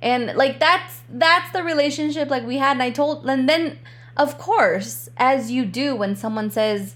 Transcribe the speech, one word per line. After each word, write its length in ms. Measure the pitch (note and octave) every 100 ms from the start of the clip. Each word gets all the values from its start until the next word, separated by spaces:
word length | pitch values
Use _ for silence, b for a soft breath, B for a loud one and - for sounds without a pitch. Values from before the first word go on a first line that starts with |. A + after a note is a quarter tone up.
And, 340 | A#3+ B3 A#3 -
like, 240 | C4+ -
that's, 420 | D#4 F#4 - - -
that's 420 | B3 E4 F4+ F4+
the 100 | F#4
relationship, 680 | E4+ D4+ C#4+ C#4+ D4+ D4+ C#4+
like, 180 | C4 A#3
we 100 | C4+
had. 140 | C4+
And 120 | C4
I 60 | B3
told, 400 | B3 D4 D4+ B3
and 180 | C4+ C4
then, 300 | E4 E4 - B B B -
of 200 | D4 -
course, 720 | - G#4+ G3+ F3 G3+ - - -
as 360 | B3+ C4+ A3+
you 140 | B3+ G#3+
do 300 | G#3+ C#4+ A#3+
when 220 | G3+ G3
someone 340 | A3 A3 G#3+
says, 440 | A3 G#3+ G#3 G3